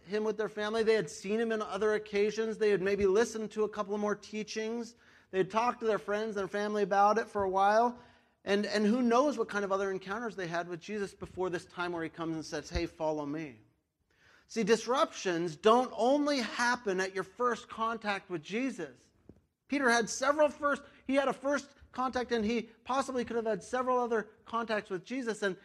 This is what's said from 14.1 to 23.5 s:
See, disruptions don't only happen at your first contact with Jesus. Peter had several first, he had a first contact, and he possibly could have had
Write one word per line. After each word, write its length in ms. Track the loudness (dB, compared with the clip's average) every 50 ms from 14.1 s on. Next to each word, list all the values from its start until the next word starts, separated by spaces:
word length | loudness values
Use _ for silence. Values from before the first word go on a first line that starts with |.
| _ _ _ _ _ _ _
See, 160 | -8 -4 -2 2
disruptions 960 | 4 4 2 2 2 2 2 2 0 0 -4 -2 -2 0 0 -2 -4 -2
don't 360 | 2 6 6 6 6 6 2 -2
only 420 | 0 2 4 4 4 4 2 0 0
happen 600 | -2 -2 -2 -2 0 0 0 0 0 -2 0 0
at 120 | 0 -2 -2
your 120 | -6 -6
first 440 | -6 -4 -2 -2 -2 -2 -2 -6 -10
contact 640 | -8 -4 -4 -4 -4 -4 -4 -4 -4 -4 -6 -8
with 140 | -8 -8 -8
Jesus. 500 | -6 -4 -4 -2 -4 -4 -6 -8 -10 -12 -16 _ _ _ _ _ -20 -20 _ _ _ _ _ _
Peter 240 | -4 -2 2 4 4
had 180 | 4 4 2 0
several 400 | -4 -2 0 2 4 6 4 4
first, 340 | 2 2 0 0 0 -2 -4 -10 -20 -12 -4 -2
he 80 | 0
had 100 | 2 2
a 60 | 2 0
first 340 | 0 0 0 0 0 -2 -6 -16 _ -20 -12
contact, 400 | -6 -4 -4 -2 -2 -2 -2 0
and 140 | 0 0 0
he 240 | 0 0 -2 -4 -6 -10 _ -8
possibly 400 | -4 -2 -2 -2 -2 -2 -4 -4
could 100 | -4 -4
have 120 | -4 -2
had 180 | -2